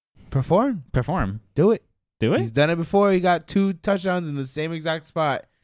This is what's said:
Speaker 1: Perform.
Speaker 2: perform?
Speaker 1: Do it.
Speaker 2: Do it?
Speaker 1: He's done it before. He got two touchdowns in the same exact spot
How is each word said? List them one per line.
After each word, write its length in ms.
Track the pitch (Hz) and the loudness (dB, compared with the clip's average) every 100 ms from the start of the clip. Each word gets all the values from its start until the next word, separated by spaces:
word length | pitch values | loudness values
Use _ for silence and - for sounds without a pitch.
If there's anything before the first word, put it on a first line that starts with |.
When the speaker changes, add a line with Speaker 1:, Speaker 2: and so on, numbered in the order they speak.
| _ _ - | _ _ -6
Speaker 1:
Perform. 540 | 135 127 185 277 196 - | -2 2 2 2 -4 -4
Speaker 2:
perform? 480 | 127 131 175 98 107 - | -4 -2 -2 -2 -6 -6
Speaker 1:
Do 160 | - 196 | 0 2
it. 140 | 220 _ _ _ - | 2 _ _ _ -4
Speaker 2:
Do 160 | 110 | 0
it? 60 | - | 0
Speaker 1:
He's 100 | 113 | 0
done 200 | 120 151 | 2 2
it 60 | 170 | 0
before. 360 | 165 202 202 | 0 2 4
He 80 | 185 | 4
got 260 | 180 170 - | 2 0 0
two 260 | 202 196 | 0 0
touchdowns 540 | 175 202 196 185 180 160 | -2 -2 -2 0 -2 -4
in 60 | 143 | -6
the 80 | |
same 280 | 131 151 160 | -6 -6 -6
exact 320 | 165 160 160 | -4 -4 -6
spot 400 | - 170 151 127 - _ | -6 -2 -2 -2 -6 _